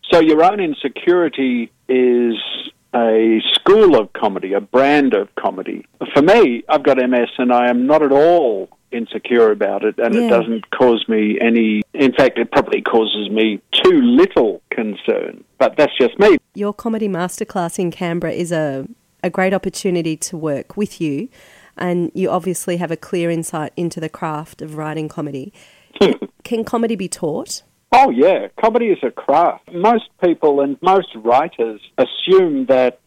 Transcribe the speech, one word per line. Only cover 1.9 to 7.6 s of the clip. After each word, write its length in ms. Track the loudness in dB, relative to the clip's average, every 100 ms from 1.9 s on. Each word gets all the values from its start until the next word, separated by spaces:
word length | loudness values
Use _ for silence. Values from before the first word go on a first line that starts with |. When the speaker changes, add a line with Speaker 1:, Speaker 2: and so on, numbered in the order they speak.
| 0 2 2 0 -2 -8 -12 -14 _ _
Speaker 1:
a 460 | -2 2 2 2 0 0
school 420 | -2 2 4 6 4
of 160 | 0
comedy, 400 | -4 -4 -4 -4
a 80 | -6
brand 540 | -2 0 2 2 2
of 200 | 0 -2
comedy. 500 | -6 -6 -6 -10 -12 -14 _ -2
For 80 | 2
me, 400 | 6 6 4 2 -2
I've 140 | 0
got 200 | 2 2
M 120 | 2
S 140 | 0 0 -2
and 140 | 0
I 160 | 2